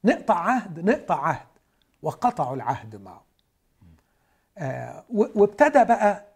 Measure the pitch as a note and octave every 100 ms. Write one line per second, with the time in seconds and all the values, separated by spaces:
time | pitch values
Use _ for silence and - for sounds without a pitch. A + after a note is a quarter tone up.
0 | G3+ - - F#3 F3 B3+ G3 E3 F3+ D4
1 | - D#3+ D3 C#3+ - _ _ _ _ _
2 | D3+ - B3 A#3 C3+ C3+ A2+ C3 A2+ G#2+
3 | G2 E2+ _ _ _ _ _ _ F2+ D#2+
4 | _ _ _ _ _ - C#3 B2+ A#2+ C3
5 | - G#3+ A3 G#3+ G3+ - D4 D4 A#3 A3+
6 | G#3+ G3 -